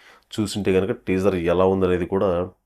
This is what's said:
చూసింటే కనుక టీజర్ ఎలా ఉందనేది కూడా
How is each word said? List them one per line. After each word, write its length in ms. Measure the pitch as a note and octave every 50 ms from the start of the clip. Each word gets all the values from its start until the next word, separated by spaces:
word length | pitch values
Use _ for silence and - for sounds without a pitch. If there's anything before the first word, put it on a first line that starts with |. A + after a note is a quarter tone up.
| _ - - _ _ _ -
చూసింటే 380 | - G#3+ G3 - G#3 F#3+ G2 F#2+
కనుక 200 | F#2+ F#2+ G2 - -
టీజర్ 360 | - - F#2 F#2 F#2+ G2+ F#2 F2 E2
ఎలా 200 | F2 E2+ F2+ F#2
ఉందనేది 400 | F#2+ F#2+ F#2+ F#2+ F#2 F2+ F2 F2
కూడా 240 | E2+ G2 F#2+ G#2 F#2+ F2 F2 F2+ F#2 - _ _